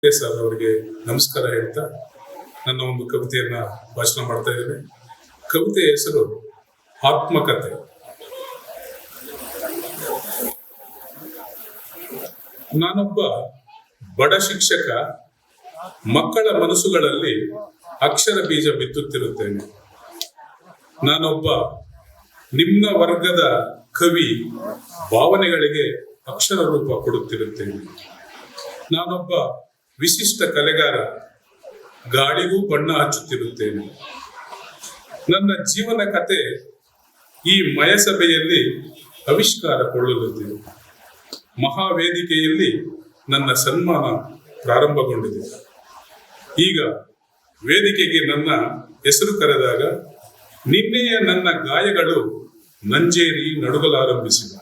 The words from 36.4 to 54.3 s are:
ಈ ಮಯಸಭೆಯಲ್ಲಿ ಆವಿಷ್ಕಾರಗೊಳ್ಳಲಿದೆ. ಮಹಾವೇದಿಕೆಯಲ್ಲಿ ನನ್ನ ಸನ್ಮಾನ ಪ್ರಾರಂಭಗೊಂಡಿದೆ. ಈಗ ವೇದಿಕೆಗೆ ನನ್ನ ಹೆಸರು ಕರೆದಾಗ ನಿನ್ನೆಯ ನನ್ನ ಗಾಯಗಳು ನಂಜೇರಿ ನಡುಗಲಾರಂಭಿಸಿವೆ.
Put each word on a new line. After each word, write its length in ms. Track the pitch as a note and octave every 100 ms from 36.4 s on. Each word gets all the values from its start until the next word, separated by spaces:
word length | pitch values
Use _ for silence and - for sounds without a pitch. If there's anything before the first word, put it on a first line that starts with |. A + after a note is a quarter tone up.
| - - - - _ _ _ _ _ _
ಈ 100 | E3+ F#3+ E3 C#3
ಮಯಸಭೆಯಲ್ಲಿ 840 | D#3 G3+ G#3 G3 E3+ E3 E3 E3+ - - - - - - -
ಆವಿಷ್ಕಾರಗೊಳ್ಳಲಿದೆ. 1160 | - G#2+ - D#3+ C3+ - B2 B2 A#2+ A2+ A2 G#2 G#2+ - - - - - - - - _ -
ಮಹಾವೇದಿಕೆಯಲ್ಲಿ 1040 | C3 E3 F#3+ F3 E3+ F3 E3+ D#3+ D#3 D#3 D3+ G#2+ - - - _ -
ನನ್ನ 180 | F3+ C3+
ಸನ್ಮಾನ 520 | B2 - E3+ F3 D#3 C3 A2 - - - -
ಪ್ರಾರಂಭಗೊಂಡಿದೆ. 760 | A#2+ B2 D3 C#3+ B2+ A2+ G#2+ G2+ - - - _ - - - - - - - - F#3
ಈಗ 120 | D#3+ D#3 D3+ - _ _ _ _ _
ವೇದಿಕೆಗೆ 580 | A2+ F3+ G3+ - E3 D#3+ C#3+
ನನ್ನ 180 | D3 D3+ D#3 F3 - - - C#3
ಹೆಸರು 280 | C#3+ G#3 F#3
ಕರೆದಾಗ 420 | D3+ C3 C3 B2 C#3+ - - - - - - -
ನಿನ್ನೆಯ 500 | - F3 A3 A#3 A#3+ A3+ G3+
ನನ್ನ 160 | F3+ F3+ E3
ಗಾಯಗಳು 540 | D3 D3+ G3+ G3 D#3 A3 - - - _ _ _
ನಂಜೇರಿ 640 | G#2 C3+ F3 E3+ E3+ D#3+ D#3+ D3+
ನಡುಗಲಾರಂಭಿಸಿವೆ. 920 | B2+ D3 D#3 C#3 B2+ A#2+ -